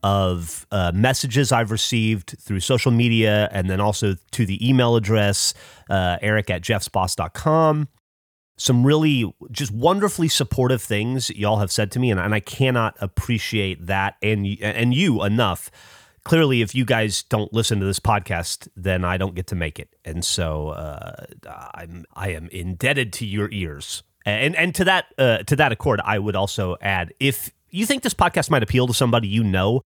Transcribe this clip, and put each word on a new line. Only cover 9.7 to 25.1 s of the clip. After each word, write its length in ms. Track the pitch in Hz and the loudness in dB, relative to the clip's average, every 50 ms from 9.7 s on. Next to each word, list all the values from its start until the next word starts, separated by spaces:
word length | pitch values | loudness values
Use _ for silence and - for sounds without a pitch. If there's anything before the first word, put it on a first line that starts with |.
wonderfully 580 | 98 110 123 165 185 202 202 202 - - 170 160 | -4 2 2 2 4 4 2 0 0 0 0 2
supportive 540 | - - - 107 - - 127 123 131 120 - | 2 0 0 0 0 2 2 2 2 0 0
things 480 | - 107 104 107 120 131 131 120 - | -2 -2 0 0 0 -2 -2 -2 -4
y'all 280 | - 101 104 104 110 107 | -4 -2 0 2 2 2
have 140 | 104 92 - | 2 0 0
said 180 | - 107 98 - | 0 -2 0 0
to 60 | 120 | 0
me, 120 | 127 127 | 2 2
and, 100 | 107 92 | 2 2
and 140 | 90 104 107 | 2 0 0
I 60 | 107 | 0
cannot 560 | 95 - - - 139 131 127 123 113 107 - - | -2 -6 -2 0 0 2 2 2 0 0 -2 -4
appreciate 840 | - 98 - - - - 123 110 - - - 110 101 95 92 76 87 | -8 -6 -6 -6 -4 -2 -2 -2 -2 -2 -2 -2 -2 -2 -4 -6 -6
that 300 | 87 98 95 95 101 - _ - | -4 -2 0 0 -2 -4 _ -2
and 200 | 104 110 104 101 | 0 0 0 0
y-, 160 | 98 101 - | -2 -4 -4
and 320 | - 104 - - 117 123 123 | -4 -4 -2 0 0 2 2
you 320 | 139 190 190 123 107 92 | 2 2 2 2 2 2
enough. 460 | 101 104 117 120 101 87 - - - _ - - - - - - _ _ _ _ | 0 2 2 2 2 0 -2 -6 -14 _ -20 -20 -20 -20 -20 -20 _ _ _ _
Clearly, 380 | - - 165 160 143 131 120 | 0 2 4 4 4 2 2
if 140 | 113 101 - | 0 0 0
you 100 | 131 127 | -2 0
guys 380 | 107 127 113 110 107 95 - - | 0 2 0 0 0 -2 -4 -4
don't 300 | _ - 110 107 - - | _ -2 -2 -2 -2 -2
listen 260 | 113 113 - 117 104 | -2 0 0 0 0
to 60 | 98 | 0
this 140 | 95 98 - | -2 -2 -2
podcast, 680 | _ - 110 101 95 - 98 85 87 - - - - - _ | _ 2 0 0 0 -2 -6 -4 -4 -6 -8 -10 -12 -20 _
then 300 | - 90 98 92 90 92 | -8 -4 -2 -2 0 0
I 100 | 87 90 | -2 -2
don't 180 | 92 95 95 90 | -2 -2 -4 -4
get 120 | 87 92 - | -8 -8 -6
to 60 | - | -4
make 240 | 90 82 78 78 - | -4 -4 -4 -6 -10
it. 100 | - _ _ _ _ | -18 _ _ _ _
And 180 | 82 78 85 82 | -10 -8 -6 -4
so, 460 | - - - 90 80 78 76 76 76 | -4 -2 -2 -2 -2 -2 -4 -6 -6
uh, 560 | 76 - 78 78 71 - - 50 50 - - 50 50 50 - - - - - - - | -8 -8 -10 -12 -12 -12 -12 -14 -14 -16 -18 -20 -20 -20 -20 -20 -18 -18 -18 -18 -16
I'm, 300 | - 85 85 85 87 80 - _ | -16 -16 -16 -16 -18 -18 -18 _
I 180 | - 98 98 87 | -8 -6 -6 -6
am 160 | 78 80 85 | -6 -8 -12
indebted 680 | - 92 87 90 92 85 - 127 143 139 127 107 87 | -10 -8 -8 -8 -6 -2 0 0 0 0 -2 -4 -6
to 120 | - 120 | -8 -8
your 240 | 104 95 104 104 104 | -6 -2 -2 -4 -2
ears. 520 | - 101 92 80 73 71 73 - - - - _ _ _ _ | -4 -6 -6 -6 -8 -10 -12 -12 -12 -12 -12 _ _ _ _
And, 280 | 101 104 107 123 151 175 | -4 -2 0 0 0 2
and 200 | 165 165 180 170 | 0 0 0 0
to 100 | - 190 | 0 2
that, 220 | 185 190 180 - _ | 2 2 0 0 _